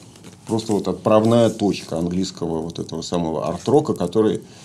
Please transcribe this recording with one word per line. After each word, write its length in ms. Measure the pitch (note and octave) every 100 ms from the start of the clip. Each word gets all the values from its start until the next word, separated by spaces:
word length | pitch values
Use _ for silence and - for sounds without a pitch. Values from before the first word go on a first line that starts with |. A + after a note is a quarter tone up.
| - - - - -
Просто 260 | A2 -
вот 140 | G2+ F#2
отправная 600 | - A2 G#2+ A2+ A#2 A2+
точка 480 | - G2+ F2 - E2
английского 640 | F2 F#2 F2+ - E2+ D#2+
вот 180 | E2+ E2
этого 220 | - E2
самого 460 | - F2+ D#2+ D#2+ D2
арт-рока, 460 | E2 - C#3+ D3
который 480 | G2 F2+ A2 A2 E2+ - -